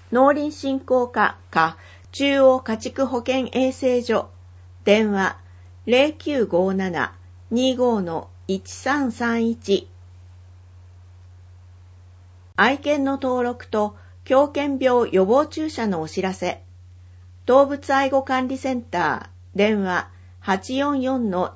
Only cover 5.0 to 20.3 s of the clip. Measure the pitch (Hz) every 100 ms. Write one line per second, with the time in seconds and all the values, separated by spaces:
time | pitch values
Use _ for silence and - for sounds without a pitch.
5 | 214 202 185 - - - - - - 247
6 | 294 302 294 277 190 175 190 190 185 160
7 | - - - - - 226 262 247 247 220
8 | 175 165 - - - 190 - - 262 285
9 | 262 - 233 233 226 233 - - - -
10 | - - - - - - - - - -
11 | - - - - - - - - - -
12 | - - - - - - 220 277 285 294
13 | 269 277 262 247 240 240 - 214 208 -
14 | - - - 262 285 285 285 269 254 247
15 | 233 185 190 254 302 320 311 277 220 170
16 | 156 190 185 190 180 - - - - -
17 | - - - - - 262 277 277 - 269
18 | 269 269 269 262 254 269 269 247 - 175
19 | 156 120 - - - 190 214 208 190 175
20 | - - -